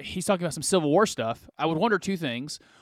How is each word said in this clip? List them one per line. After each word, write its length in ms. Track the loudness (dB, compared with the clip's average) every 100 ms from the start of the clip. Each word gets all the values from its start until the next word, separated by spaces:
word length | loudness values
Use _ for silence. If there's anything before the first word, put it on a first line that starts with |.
he's 240 | -10 -4 0
talking 180 | 0
about 100 | 0
some 100 | -4
Civil 260 | 2 2 4
War 160 | 4 4
stuff. 440 | 0 -4 -6 -10 -4
I 80 | -2
would 120 | 2
wonder 200 | 2 0
two 200 | -2 -4
things. 420 | -4 -6 -8 -12 _ _